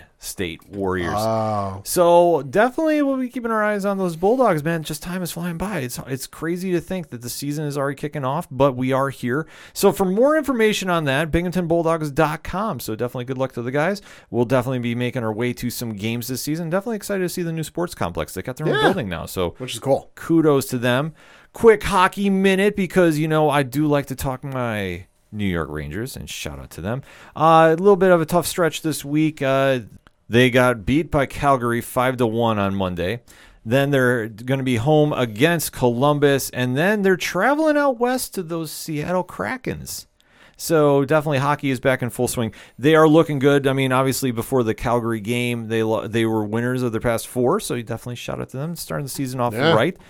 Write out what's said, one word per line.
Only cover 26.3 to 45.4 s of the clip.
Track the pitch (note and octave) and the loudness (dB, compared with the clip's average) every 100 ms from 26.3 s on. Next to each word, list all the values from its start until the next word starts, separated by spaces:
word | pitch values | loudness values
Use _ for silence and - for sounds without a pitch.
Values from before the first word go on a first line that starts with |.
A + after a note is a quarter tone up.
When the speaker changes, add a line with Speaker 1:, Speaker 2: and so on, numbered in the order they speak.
Speaker 1:
shout | - D#2+ D2 | -10 -10 -12
out | - | -14
to | - | -10
them. | F2+ C3+ - - - | -6 -6 -8 -20 -14
Uh, | - D#3+ D#3+ D#3+ D#3+ | 0 6 6 6 6
a | |
little | G3+ F#3+ | 4 6
bit | F#3+ | 6
of | F3 | 4
a | D3+ | 4
tough | E3+ D3+ | 0 0
stretch | - E3 - | 0 0 0
this | D#3 C#3 | -4 -4
week. | C#3+ D3+ D#3 D3+ | -2 0 0 0
Uh, | C3+ C3+ C3+ B2+ G2+ - _ _ - | 0 2 2 0 -4 -20 _ _ 0
they | A2+ B2+ | 4 6
got | B2 B2 A#2 G2 | 6 4 2 0
beat | C#3+ D#3+ | 0 2
by | D3+ C3 | 0 0
Calgary | - C#3+ C3+ A#2+ A#2 | 0 2 2 2 -2
five | - C3 B2+ B2 | -2 0 0 2
to | A#2 | 0
one | A2+ A2+ G#2+ | 2 0 2
on | G2 | 0
Monday. | G2 F#2 E2+ F2 A#2+ _ - - - A2 | 0 -2 -2 -4 -4 _ -20 -20 -14 0
Then | C3 C#3 | 0 2
they're | C#3 B2+ B2 A2 | 2 2 0 -4
gonna | G#2+ B2 C3+ | -10 -4 -2
be | C3 A#2 | 0 0
home | C3 D3+ D3+ | 4 4 4
against | - A#2+ G#2 D#3+ E3+ - | 2 -2 2 2 2 -4
Columbus, | - B2 A#2+ C#3+ D3 C#3+ C3+ - | 0 0 2 2 4 4 2 -2
and | B2+ B2+ | -4 -2
then | C3 F3+ G#3+ | 0 0 2
they're | G3 F#3 | 2 0
traveling | - F3 A3+ D4 D#4 D4 | -2 0 0 2 2 2
out | C#4+ A#3 | 0 0
west | A#3+ B3+ - | -2 -2 -4
to | G3+ | -8
those | E3 E3+ D#3 | -6 -6 -6
Seattle | - - D3 D3+ F3+ | -10 -8 -6 -2 -4
Krakens. | F3+ - G3 B3+ - D#2 C3+ - - _ _ _ - - | -4 -6 -6 -6 -8 -10 -10 -12 -14 _ _ _ -20 -10
So | - D#3+ D3 C#3 | 0 4 6 4
definitely | C3+ D#3 D3+ C3+ | 4 2 2 0
hockey | C#3+ D3 C#3 | 0 0 0
is | B2+ | 0
back | C3+ B2+ | 0 0
in | A#2+ | -2
full | - A#2+ | -2 -2
swing. | - A2 - - - | 0 -4 -6 -20 0
They | C3+ | 4
are | D#3 D#3+ | 6 8
looking | D#3+ D#3+ C#3+ | 6 4 2
good. | C#3 C#3+ C3+ | 4 4 2
I | |
mean, | C3+ C3+ | 0 2
obviously | C3 C3+ B2+ C3+ | 2 2 0 -2
before | A2+ - C3 | -4 0 0
the | A2 | 2
Calgary | G#2+ B2 A#2+ A2+ A2+ | 0 0 0 0 -4
game, | G2+ A#2+ | -2 -2